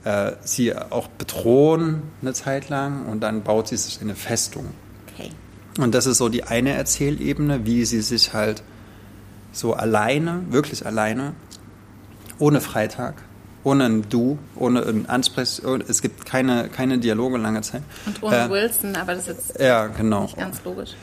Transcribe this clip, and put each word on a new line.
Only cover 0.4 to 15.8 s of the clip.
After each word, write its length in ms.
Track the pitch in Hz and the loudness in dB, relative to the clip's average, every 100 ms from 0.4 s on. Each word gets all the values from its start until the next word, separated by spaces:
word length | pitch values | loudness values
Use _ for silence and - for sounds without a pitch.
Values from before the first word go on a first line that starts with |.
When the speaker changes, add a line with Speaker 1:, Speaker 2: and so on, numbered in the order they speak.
Speaker 1:
sie 320 | - - 117 | -6 0 0
auch 320 | - - 120 - | 0 -4 -6 -6
bedrohen 920 | - - - 117 131 151 160 160 156 147 - | -10 -8 0 6 8 8 6 2 -2 -6 -8
eine 120 | 131 | -6
Zeit 360 | 127 139 135 139 | -4 -4 -4 -4
lang 360 | 139 139 139 | -4 -2 -4
und 140 | 110 107 | -6 -4
dann 220 | 110 110 | -2 -2
baut 240 | 104 107 110 | 2 0 2
sie 80 | 123 | -4
sich 220 | - - | -4 -6
eine 140 | 107 | -8
Festung. 520 | 95 - 117 - - - - - - - | -8 -4 -2 -2 -6 -10 -12 -18 -20 -18
Speaker 2:
Okay. 160 | - - - - - - - | -14 -14 -14 -18 -20 -10 0
Speaker 1:
Und 160 | 123 | 4
das 120 | 123 | 4
ist 120 | 131 120 | 4 4
so 100 | 120 | 2
die 160 | 117 | 0
eine 260 | - 117 131 | 0 0 2
Erzählebene, 920 | 131 139 - 143 147 139 143 147 139 | 0 -2 0 0 0 -2 0 0 0
wie 180 | 110 120 | 2 2
sie 160 | 113 117 | 2 0
sich 320 | 107 117 - | 0 2 2
halt 300 | 107 107 107 - - - - - - - - - | 2 0 -2 -10 -20 -20 -20 -20 -20 -20 -20 -14
so 220 | - 117 | -4 -2
alleine, 680 | - 110 110 107 143 170 175 180 | 0 2 2 4 2 0 -4 2
wirklich 340 | 123 147 - | 2 2 -6
alleine, 480 | - 110 107 117 139 147 - - - - - - - - - - | -4 0 0 0 -4 -10 -18 -20 -20 -20 -20 -20 -20 -20 -20 2
ohne 220 | 147 147 | 4 4
Freitag, 540 | - 113 110 - 123 - - - - - | 2 -2 -2 -2 -8 -8 -18 -20 -20 -4
ohne 220 | 143 139 | 2 4
ein 200 | 123 110 104 | 4 2 2
Du, 280 | 120 123 147 - | 2 2 0 -8
ohne 280 | - 123 123 | -2 2 2
ein 200 | 110 110 - | 2 -2 0
Ansprech-, 520 | 123 131 - 123 - - 131 | 0 0 -2 -4 -4 -2 -2